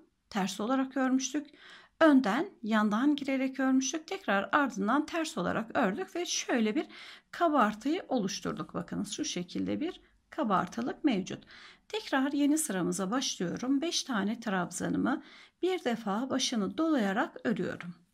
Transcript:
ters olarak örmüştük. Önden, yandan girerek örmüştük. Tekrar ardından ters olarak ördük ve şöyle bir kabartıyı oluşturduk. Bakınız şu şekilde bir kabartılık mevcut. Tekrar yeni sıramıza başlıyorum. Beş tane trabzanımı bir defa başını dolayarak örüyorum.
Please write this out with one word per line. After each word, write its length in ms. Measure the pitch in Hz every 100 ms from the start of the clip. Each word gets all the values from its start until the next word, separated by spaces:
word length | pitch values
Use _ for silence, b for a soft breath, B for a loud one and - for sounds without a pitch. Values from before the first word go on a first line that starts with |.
| - _ _
ters 300 | 214 190 -
olarak 360 | 214 262 262 277
örmüştük. 500 | 262 262 262 302 294 B B B B -
Önden, 500 | 320 269 262 226 392 -
yandan 540 | 214 220 214 208 277 294
girerek 440 | 269 269 262 269
örmüştük. 460 | 262 262 262 330 -
Tekrar 420 | 381 - 202 196
ardından 540 | 294 277 202 202 269 302
ters 320 | 339 311 -
olarak 380 | 175 185 226 -
ördük 400 | 214 226 381 339
ve 100 | 349
şöyle 480 | - - 277 214
bir 120 | 226 - B B B B
kabartıyı 760 | - 349 302 208 214 277 339 -
oluşturduk. 680 | 254 190 - 175 151 160
Bakınız 380 | - 175 175 202
şu 120 | -
şekilde 560 | 302 - 175 190 190 208
bir 200 | 311 - b b -
kabartılık 760 | - 247 190 180 - 254 381
mevcut. 400 | 302 202 185 - - B B B _
Tekrar 440 | 427 - 277 269
yeni 260 | 285 285 302
sıramıza 520 | - 190 175 180 185
başlıyorum. 720 | 247 262 - 175 185 247 277
Beş 220 | 330 339
tane 380 | - 226 196 240
trabzanımı 840 | 226 190 170 - 175 180 190 285 B B B -
bir 220 | 349 370
defa 460 | 254 233 208 202 262
başını 480 | 262 - 240 190 196
dolayarak 580 | 320 294 202 196 269 -
örüyorum. 500 | 254 202 - - 175 - _